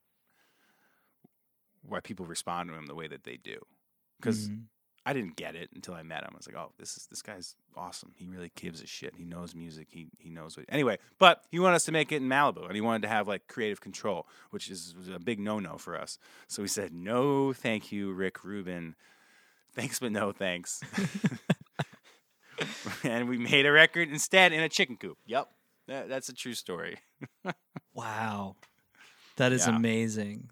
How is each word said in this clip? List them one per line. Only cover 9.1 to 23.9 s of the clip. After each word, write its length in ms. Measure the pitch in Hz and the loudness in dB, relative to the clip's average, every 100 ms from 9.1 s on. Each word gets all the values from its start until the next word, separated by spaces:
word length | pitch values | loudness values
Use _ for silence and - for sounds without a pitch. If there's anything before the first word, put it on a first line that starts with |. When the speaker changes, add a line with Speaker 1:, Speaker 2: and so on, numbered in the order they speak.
| - | -12
Speaker 1:
He 80 | |
knows 320 | 87 85 87 82 | -12 -12 -12 -12
music. 320 | 82 78 78 | -14 -16 -18
He, 180 | 87 78 - | -18 -18 -20
he 100 | 82 | -18
knows 260 | 82 78 - | -16 -14 -16
what," 100 | - | -4
anyway, 300 | 147 131 98 - _ | 2 2 2 -6 _
but 260 | 185 165 - | 10 10 2
he 80 | 170 | 4
wanted 160 | 185 170 | 6 6
us 80 | - | 6
to 60 | |
make 200 | 160 147 | 2 2
it 60 | 151 | 0
in 120 | 131 | 2
Malibu, 360 | 135 143 87 85 | 6 4 4 -4
and 100 | 104 | -2
he 60 | |
wanted 200 | 113 113 | 0 0
to 40 | 104 | 0
have, 200 | 110 101 | 0 0
like, 200 | 98 - | -4 -6
creative 340 | - 107 98 | -4 -4 -4
control, 460 | 101 - 107 85 - - - | -8 -6 -4 -4 -6 -16 -14
which 180 | 101 - | -12 -10
is, 240 | 92 85 85 | -12 -14 -14
was 120 | 92 | -12
a 80 | 90 | -6
big 220 | 87 107 | -4 -2
no-no 380 | 101 107 87 76 | -2 -2 -4 -8
for 200 | - 80 | -8 -8
us. 200 | - - - - - | -8 -12 -18 -20 -12
So 140 | - | -6
we 60 | 98 | -4
said, 260 | - 92 | -2 -4
"No, 580 | 85 90 120 143 139 135 | -6 0 2 4 2 2
thank 400 | 127 123 107 - | 0 -2 -2 -4
you, 200 | 104 98 | -6 -4
Rick 300 | 92 95 - | -2 -4 -4
Rubin. 520 | 90 101 90 87 82 - - - _ - _ _ _ | -10 -10 -8 -8 -8 -12 -20 -20 _ -20 _ _ _
Thanks, 260 | - 113 - | -8 -6 -4
but 120 | 123 | -2
no 200 | 104 101 | 0 -2
thanks." 500 | - 95 87 87 - - | 0 -2 -2 -4 -10 -6
<laughs> 60 | - 190 202 202 120 - - - - - - - - _ _ _ - - - 104 - | -4 -4 -2 -2 -2 -2 -2 -2 -8 -8 -8 -20 -20 _ _ _ -6 -6 -6 -8 -4
And 240 | 139 117 123 | 0 0 0
we 120 | 123 | -2
made 260 | 117 139 143 | 4 6 8
a 60 | |
record 380 | 147 160 | 10 10